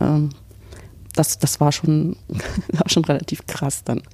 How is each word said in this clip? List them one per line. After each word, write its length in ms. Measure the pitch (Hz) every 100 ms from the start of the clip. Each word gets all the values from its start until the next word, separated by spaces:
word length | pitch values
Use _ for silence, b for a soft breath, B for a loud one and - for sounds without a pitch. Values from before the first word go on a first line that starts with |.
ähm, 260 | - 151 151 139 - B B B B B -
das, 240 | - 156 -
das 220 | 147 -
war 120 | 147
schon, 440 | - 156 151 160 - -
<laughs> 440 | - - - -
war 160 | 151 -
schon 160 | 170
relativ 420 | 156 139 - - -
krass 380 | - 139 -
dann. 160 | - 120 -